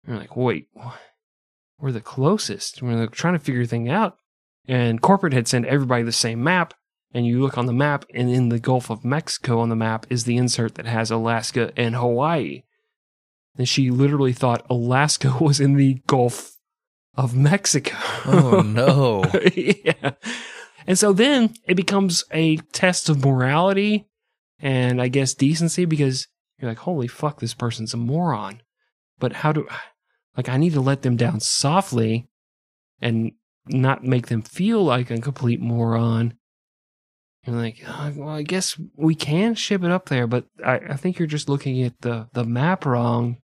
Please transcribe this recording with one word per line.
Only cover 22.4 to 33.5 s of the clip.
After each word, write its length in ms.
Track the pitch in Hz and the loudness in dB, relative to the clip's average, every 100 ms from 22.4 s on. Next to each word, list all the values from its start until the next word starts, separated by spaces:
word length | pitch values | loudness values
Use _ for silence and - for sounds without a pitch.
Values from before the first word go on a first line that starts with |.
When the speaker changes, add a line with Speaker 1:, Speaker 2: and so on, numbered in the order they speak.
| 160 156 - | 2 0 -4
Speaker 1:
test 360 | - 185 175 - | 0 0 0 0
of 160 | 147 | 2
morality 840 | 135 131 127 147 185 196 208 208 - _ _ _ _ _ | 2 2 2 2 2 2 2 0 -4 _ _ _ _ _
and, 420 | 143 131 123 123 | -2 0 2 0
I 80 | 127 | 0
guess, 240 | 135 131 | 0 0
decency, 540 | - 139 160 170 - 175 | 0 0 2 0 0 -2
because 400 | 156 139 131 - _ _ _ | 0 0 -2 -10 _ _ _
you're 100 | 123 | -8
like, 80 | 113 | -8
"Holy 300 | - 165 120 | -6 -4 -6
fuck, 320 | - 151 - | -6 -8 -6
this 140 | 113 | -10
person's 400 | - 120 117 110 | -6 -6 -6 -8
a 20 | 120 | -6
moron." 640 | 117 156 175 113 98 110 _ _ _ _ _ _ | -4 -2 -2 -4 -8 -14 _ _ _ _ _ _
But 120 | 123 | -6
how 180 | - 151 | -2 -2
do, 140 | 156 - - - _ _ _ _ - | -2 -4 -14 -18 _ _ _ _ -8
like, 140 | 123 | -4
I 80 | 131 | 0
need 160 | 170 | 2
to 80 | 151 | 2
let 180 | 131 135 | 0 0
them 160 | 127 117 | 0 0
down 240 | 120 110 | 0 0
softly 880 | - - 139 175 - 120 110 113 - _ _ _ _ _ _ _ | -4 -2 0 0 0 -2 0 -2 -6 _ _ _ _ _ _ _
and 320 | 120 113 113 _ _ | -4 -2 -4 _ _